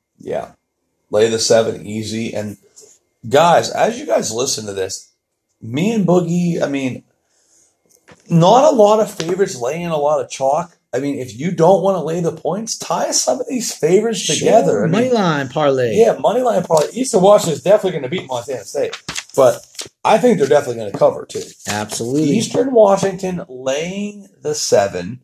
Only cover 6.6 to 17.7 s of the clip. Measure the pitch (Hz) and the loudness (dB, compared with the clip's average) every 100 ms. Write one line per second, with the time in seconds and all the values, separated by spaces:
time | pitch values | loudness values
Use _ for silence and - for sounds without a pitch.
6.6 | 143 139 131 110 _ _ _ _ _ _ | -2 -4 -6 -8 _ _ _ _ _ _
7.6 | _ _ _ _ _ - _ 170 170 233 | _ _ _ _ _ -20 _ 4 6 6
8.6 | 294 277 208 220 214 - 165 185 196 127 | 6 6 4 4 0 -4 -4 -2 -2 -2
9.6 | 120 160 175 160 143 151 120 - 135 147 | -6 -4 -4 -2 0 0 -4 -4 0 0
10.6 | 175 _ _ 127 143 135 123 104 160 185 | -4 _ _ -6 -4 -6 -8 -6 -6 2
11.6 | 165 196 190 190 151 170 165 160 143 185 | 4 4 2 -2 -4 -4 -4 -4 -6 -6
12.6 | 226 - - 175 294 294 - 262 - 254 | -6 -10 -6 -4 -2 -2 -2 -4 -4 -6
13.6 | - - 156 190 226 208 - 139 - 214 | -6 -4 2 2 2 -4 -2 0 4 4
14.6 | 165 107 104 185 254 240 185 151 131 156 | 4 0 0 0 0 2 0 0 -2 0
15.6 | 147 131 123 110 226 143 151 220 247 196 | 0 2 0 4 2 4 0 0 0 0
16.6 | 170 160 151 214 262 202 185 208 170 139 | 2 2 2 -4 0 4 6 6 4 -4
17.6 | 170 | 2